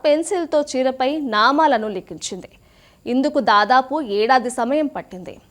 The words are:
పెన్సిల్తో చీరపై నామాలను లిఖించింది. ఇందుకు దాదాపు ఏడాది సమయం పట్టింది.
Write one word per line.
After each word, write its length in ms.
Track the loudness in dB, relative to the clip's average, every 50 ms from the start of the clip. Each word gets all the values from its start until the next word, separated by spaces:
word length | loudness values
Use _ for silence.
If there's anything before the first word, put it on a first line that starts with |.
| 0
పెన్సిల్తో 560 | 2 2 2 0 -2 -4 -4 -2 0 0 0
చీరపై 580 | 0 0 -2 -2 -2 -2 -2 -2 -2 -2 -2 -4
నామాలను 680 | -4 -2 0 2 2 4 4 4 2 2 2 0 -2 -4
లిఖించింది. 600 | -8 -8 -10 -12 -14 -14 -12 -12 -12 -12 -14 -18 _ _ _ _ _ _ _ _ _ _ -6
ఇందుకు 340 | -2 0 0 0 0 0 0
దాదాపు 600 | 2 4 4 4 4 4 4 4 4 2 -2 -6
ఏడాది 500 | -4 -2 -2 0 2 2 2 2 2 -2
సమయం 360 | -4 -4 -2 0 0 0 -2
పట్టింది. 500 | -2 -4 -10 -12 -12 -16 -18 -16 -18 -20 -20 _ _